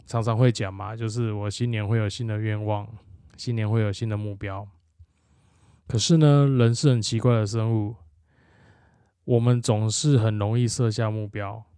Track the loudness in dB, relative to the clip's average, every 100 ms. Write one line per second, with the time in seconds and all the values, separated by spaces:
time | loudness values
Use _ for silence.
0 | -6 -4 0 4 4 2 -4 -8 -12 -8
1 | -6 -4 -4 -4 -6 -4 -2 -2 0 0
2 | 0 -4 -6 -4 -4 -4 -4 -4 -6 -16
3 | -20 -20 -20 -12 -6 -2 0 0 0 -2
4 | -4 -4 -6 -8 -10 -10 -12 _ _ _
5 | _ _ _ _ _ _ _ _ -6 -2
6 | 2 6 6 6 4 4 4 4 2 2
7 | 0 0 2 2 0 -2 -2 -2 -4 -8
8 | _ _ _ _ _ _ _ _ _ _
9 | _ _ 0 2 4 2 2 0 0 0
10 | 2 4 2 0 0 0 0 0 0 0
11 | -2 -4 -6 -8 -10 -12 -18